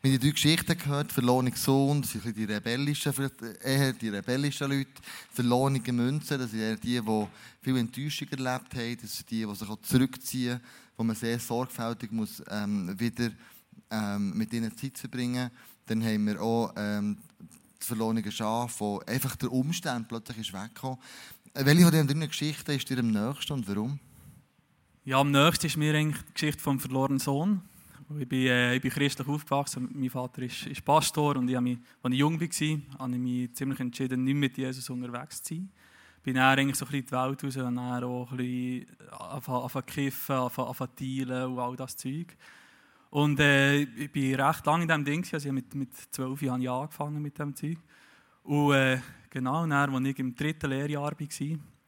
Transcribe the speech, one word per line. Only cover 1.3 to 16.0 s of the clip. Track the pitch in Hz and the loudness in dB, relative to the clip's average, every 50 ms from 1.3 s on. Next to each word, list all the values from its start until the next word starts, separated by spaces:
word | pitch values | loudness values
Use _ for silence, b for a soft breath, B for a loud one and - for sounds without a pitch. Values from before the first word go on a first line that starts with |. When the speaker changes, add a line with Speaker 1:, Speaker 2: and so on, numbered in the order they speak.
| 127 127 127 127 - | 4 4 4 0 0
Speaker 1:
Sohn, | - - - 135 139 139 139 147 143 | 0 2 4 4 6 6 4 2 2
das | 135 - | 0 -2
sind | - 107 - | -6 -4 -6
ein | 120 104 | -6 -4
bisschen | 107 110 | -4 -2
die | 98 | -2
rebellischen, | 107 104 - 113 117 131 143 147 147 147 - 147 139 | -2 -4 -2 -2 -2 0 0 0 -2 0 -2 -2 -2
vielleicht | 135 139 131 - - 113 117 101 - | 0 -4 -4 -4 -8 -12 -12 -12 -6
eher | - 131 135 139 139 131 120 | -2 2 4 4 4 2 2
die | - 113 110 | -2 -4 -4
rebellischen | 101 98 95 - 123 135 143 143 135 - 139 139 | -4 -4 -2 -2 -2 0 0 -2 -2 -2 -2 0
Leute, | 139 139 131 - - - B B B B B B | 0 -2 -2 -4 -10 -20 B B B B B B
verlorene | - - 123 120 120 127 135 139 139 131 113 131 | -4 0 2 4 4 4 4 2 2 0 0 0
Münzen, | 123 120 120 127 143 151 - - 147 135 | 0 2 2 2 0 -2 -2 -2 -4 -2
das | 127 113 | -2 -4
sind | 104 110 | -4 -2
eher | 107 110 110 | -2 -2 -2
die, | 107 - 120 123 123 | -4 -2 -2 -2 -2
die | 110 110 110 107 104 90 B B B B B B | 0 0 0 0 0 -2 B B B B B B
viel | - 131 131 127 | -2 0 2 2
Enttäuschung | 117 113 - 131 143 151 147 - 143 - | 0 -2 -4 -6 -6 -6 -6 -8 -8 -8
erlebt | 147 131 131 127 127 127 127 - - | -6 -4 -2 -2 -2 -4 -6 -8 -8
haben, | 127 117 117 120 117 | -6 -6 -6 -6 -8
das | 113 104 - | -10 -12 -12
sind | - - - | -12 -8 -4
die, | 113 113 110 | -4 -2 -2
die | 107 101 | -4 -4
sich | 95 107 | -8 -8
auch | 104 110 - | -8 -10 -10
zurückziehen, | - - - 127 131 131 - - - - - 127 123 123 123 120 120 B B B B B B - | -2 4 6 6 6 4 0 -8 -10 -6 -4 -4 -2 -2 -4 -6 -10 B B B B B B -2
wo | 113 | -2
man | 113 110 | -2 0
sehr | 104 120 117 117 117 | -2 -2 -2 -2 -2
sorgfältig | 117 - 117 120 127 123 - - 117 117 117 - 120 104 | -2 -4 -4 -4 -4 -4 -6 -6 -4 -4 -4 -6 -8 -6
muss, | 107 113 107 104 - - - - | -4 -4 -4 -4 -6 -14 -10 -6
ähm, | 101 107 104 101 104 101 92 85 98 92 | -6 -4 -2 0 -2 -2 -2 -4 -4 -2
wieder, | 117 120 - - 120 117 - B B B B B B B - - _ _ | -2 -4 0 -2 -2 -2 -4 B B B B B B B -20 -20 _ _
ähm, | 110 110 107 101 101 104 101 98 80 | -4 -4 -2 -2 -2 -2 -2 -2 0
mit | 101 110 107 | -2 -2 -2
ihnen | 120 117 113 110 110 | -2 -4 -4 -4 -6
Zeit | - 135 135 - - | -8 -10 -10 -8 -10
verbringen. | - 110 - 123 123 123 123 127 127 120 120 B B B B B _ | -12 -8 -6 -4 -2 -2 -2 -2 -4 -4 -8 B B B B B _
Dann | - 113 110 | -2 -2 0